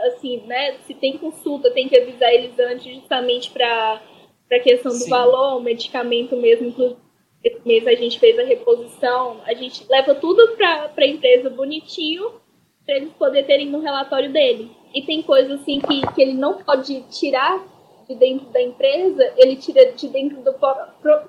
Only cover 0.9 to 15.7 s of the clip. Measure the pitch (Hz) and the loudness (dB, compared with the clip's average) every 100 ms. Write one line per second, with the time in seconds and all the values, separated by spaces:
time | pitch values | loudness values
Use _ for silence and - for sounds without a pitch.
0.9 | 254 269 277 320 - 311 285 247 262 262 | -4 -4 -4 -10 -8 -8 0 0 0 4
1.9 | 254 247 240 233 240 247 - 247 247 254 | 2 2 -2 2 2 0 -4 -4 -4 -12
2.9 | 262 - 262 247 247 240 247 240 226 220 | -20 -8 -6 -4 -6 -6 -4 -4 -2 -4
3.9 | 220 - _ _ _ - 247 247 247 254 | -6 -12 _ _ _ -4 0 2 2 0
4.9 | 240 247 247 247 262 277 254 240 233 - | -6 -2 2 2 2 0 -2 -6 -6 -8
5.9 | 254 240 240 240 247 233 233 240 247 247 | -8 -4 -4 -2 2 4 2 0 -4 -4
6.9 | - _ _ _ _ 480 - 233 226 233 | -4 _ _ _ _ -6 -4 0 0 2
7.9 | 240 240 - 233 226 262 233 240 233 - | 0 0 4 4 4 0 0 2 0 -2
8.9 | - 247 254 254 220 214 240 254 - - | -6 -2 -2 -4 -8 -8 -8 -8 -14 0
9.9 | 269 277 277 330 403 453 453 370 311 302 | 0 2 0 2 6 6 6 0 0 -6
10.9 | - 285 302 254 247 269 240 269 311 - | 0 0 0 2 4 2 -6 -8 -8 -12
11.9 | 370 311 349 427 - _ _ _ _ - | -8 -6 -6 -8 -12 _ _ _ _ -6
12.9 | 277 311 - 285 277 277 277 285 285 311 | -4 -6 -4 0 0 2 0 0 -6 -6
13.9 | 277 269 269 285 302 262 226 226 _ _ | -6 -4 -4 -2 0 0 0 -6 _ _
14.9 | 277 285 311 320 269 269 277 - | -10 -6 -6 2 2 2 -2 -6